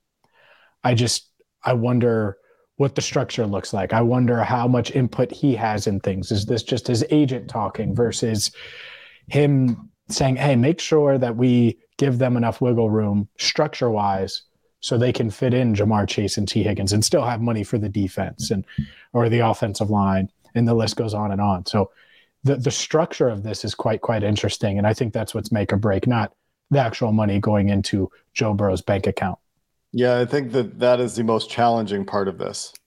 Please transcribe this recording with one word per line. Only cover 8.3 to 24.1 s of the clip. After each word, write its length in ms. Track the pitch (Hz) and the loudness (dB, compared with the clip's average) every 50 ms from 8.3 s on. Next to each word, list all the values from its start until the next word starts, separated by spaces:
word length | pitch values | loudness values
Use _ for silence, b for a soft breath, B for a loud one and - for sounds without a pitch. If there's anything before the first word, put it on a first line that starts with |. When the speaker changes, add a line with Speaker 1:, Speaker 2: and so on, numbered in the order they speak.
| 110 104 - - B B B B B B B B B B B B B B B - | 0 -2 -2 -4 B B B B B B B B B B B B B B B -4
Speaker 1:
him 640 | - 143 147 143 143 135 131 123 117 - - - _ _ _ - | 0 2 2 4 4 4 2 2 0 -2 -6 -14 _ _ _ -10
saying, 280 | - - 143 135 131 | -4 0 0 0 0
"Hey, 200 | 127 139 143 135 | 2 2 2 2
make 240 | 120 120 147 165 - | 4 4 2 2 0
sure 360 | - - 160 151 147 143 139 131 | 0 2 2 4 4 4 4 2
that 180 | 127 120 113 | 2 0 0
we 420 | 113 127 127 123 120 120 113 107 - _ _ _ | 2 2 4 4 4 4 4 2 -2 _ _ _
give 220 | - 139 139 127 120 | -2 0 0 2 2
them 180 | 131 123 123 | 2 2 2
enough 240 | 120 117 113 110 - | 2 0 0 0 0
wiggle 300 | 135 123 117 117 113 107 | 0 2 2 2 2 2
room 380 | 107 107 107 104 101 104 101 - _ - | 2 2 2 2 0 0 -2 -4 _ -6
structure-wise 1040 | - - - - 151 151 - - 131 120 110 104 104 101 98 95 95 98 - - - _ _ _ _ _ _ _ | -4 -2 0 0 0 -2 -2 -2 -2 0 0 0 0 0 0 -2 -2 -4 -6 -10 -14 _ _ _ _ _ _ _
so 180 | - - 135 113 | -6 -2 0 2
they 140 | 123 123 120 | 2 2 2
can 180 | - 120 110 | 0 -2 -4
fit 240 | - - 139 127 120 | -2 -2 0 2 2
in 220 | 127 127 117 107 | 2 2 2 2
Jamar 320 | 101 107 107 110 104 101 98 | 2 2 2 2 2 0 0
Chase 280 | - - 107 95 - | 0 -2 -2 -2 -2
and 120 | - 101 98 | -2 -4 -2
T 160 | - 110 101 | 0 0 0
Higgins 280 | 107 101 98 98 95 104 | 0 0 -2 -2 0 0
and 120 | 107 107 | 2 2
still 180 | - - - 127 | 2 2 2 2
have 180 | 120 117 110 | 0 -2 -2
money 220 | 117 120 117 107 101 | 0 -2 -2 -2 -2
for 160 | - - 113 | -2 -2 -2
the 100 | 104 101 | -2 -2
defense 640 | 98 104 98 92 - - 95 90 - - - - | -2 -2 -2 -2 -2 -4 -6 -6 -6 -8 -6 -4
and, 140 | 110 95 90 B B B 107 B B B B B - | -4 -4 -4 B B B -8 B B B B B -2
or 160 | 120 117 113 | 0 2 2
the 100 | 113 120 | 2 2
offensive 520 | 117 113 104 - 123 107 98 - 110 104 | 2 2 0 0 -2 -4 -2 -4 -2 0
line," 380 | 107 101 98 98 95 95 95 - - _ _ _ - | 0 2 2 2 2 0 0 -2 -6 _ _ _ -2
and 100 | 117 120 | 0 2
the 80 | 117 117 | 2 2
list 220 | 113 110 107 - | 2 2 0 -2
goes 180 | - 117 110 104 | -2 -4 -4 -4
on 160 | 104 104 101 | -4 -4 -4
and 100 | 98 98 | -2 0
on. 240 | 101 101 95 90 92 | 0 0 0 0 -2
So 260 | - - 107 95 b b b b b b b b b b _ - | -2 0 0 0 b b b b b b b b b b _ -2
the, 140 | 131 139 | 0 0
the 160 | 127 117 - - | 0 0 -2 -2
structure 560 | - - - - 156 170 - - - 156 123 | -4 -4 0 0 0 0 0 0 0 0 0
of 160 | 110 101 98 | 0 -2 -6
this 200 | 110 101 - - | -6 -6 -6 -6
is 100 | 107 107 | -8 -6
quite, 240 | - - 113 110 - | -4 -2 -2 -2 -2
quite 240 | - - | -2 -2